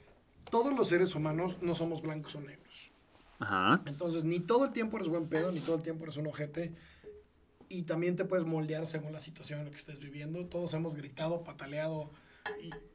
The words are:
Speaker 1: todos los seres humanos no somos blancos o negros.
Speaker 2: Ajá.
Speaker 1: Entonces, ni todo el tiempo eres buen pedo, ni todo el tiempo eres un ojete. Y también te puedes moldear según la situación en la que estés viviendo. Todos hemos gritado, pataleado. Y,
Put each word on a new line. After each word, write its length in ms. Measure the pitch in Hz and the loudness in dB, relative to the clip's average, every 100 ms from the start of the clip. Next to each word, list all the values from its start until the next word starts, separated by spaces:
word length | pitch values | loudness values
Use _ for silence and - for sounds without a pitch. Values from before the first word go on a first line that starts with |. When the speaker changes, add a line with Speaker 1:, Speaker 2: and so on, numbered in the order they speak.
| - - _ - - | -20 -20 _ -20 2
Speaker 1:
todos 240 | 233 262 | 4 4
los 140 | 269 196 | 4 6
seres 260 | 175 180 151 | 6 6 4
humanos 420 | 156 156 180 - | 2 2 0 0
no 140 | 175 160 | 0 2
somos 260 | 165 160 | 0 0
blancos 340 | 156 156 151 151 | -2 -4 -6 -10
o 60 | |
negros. 500 | 139 143 - - - - _ - - - | -12 -14 -20 -20 -20 -20 _ -20 -20 -6
Speaker 2:
Ajá. 420 | 104 98 92 156 - | 0 4 6 6 4
Speaker 1:
Entonces, 380 | 143 170 165 | -2 0 0
ni 160 | 160 175 | 2 0
todo 260 | 175 240 269 | 4 6 6
el 60 | |
tiempo 240 | 240 220 220 | 2 -2 -2
eres 100 | 175 | 0
buen 180 | 170 160 | 0 0
pedo, 240 | 160 175 | 0 2
ni 80 | 175 | 0
todo 160 | 160 165 | 0 0
el 40 | |
tiempo 220 | 165 160 160 | 0 -6 -6
eres 120 | 147 | -4
un 100 | 151 | -4
ojete. 460 | - 147 147 170 170 - - - - - _ _ _ - | -4 -6 -4 -6 -8 -16 -20 -18 -18 -20 _ _ _ -10
Y 140 | 185 | -6
también 320 | 165 160 175 175 | -2 2 2 2
te 100 | 185 | 2
puedes 200 | 185 165 | 2 2
moldear 420 | 160 156 156 160 | 2 0 -2 -2
según 260 | 156 151 | -4 -6
la 60 | 156 | -10
situación 400 | - - 139 147 | -12 -12 -8 -6
en 60 | 147 | -8
la 60 | |
que 60 | 143 | -10
estés 220 | - 139 | -14 -14
viviendo. 460 | 143 143 147 170 175 | -12 -10 -6 -6 -4
Todos 260 | 175 175 | -2 -2
hemos 220 | 160 165 147 | 0 -2 -4
gritado, 480 | 139 - 160 170 | -8 -4 0 0
pataleado. 680 | 165 147 139 147 160 156 147 - - - - 208 | -4 -10 -6 -2 -2 -2 -6 -12 -20 -12 -8 -8
Y, 100 | 170 427 - | -8 -12 -14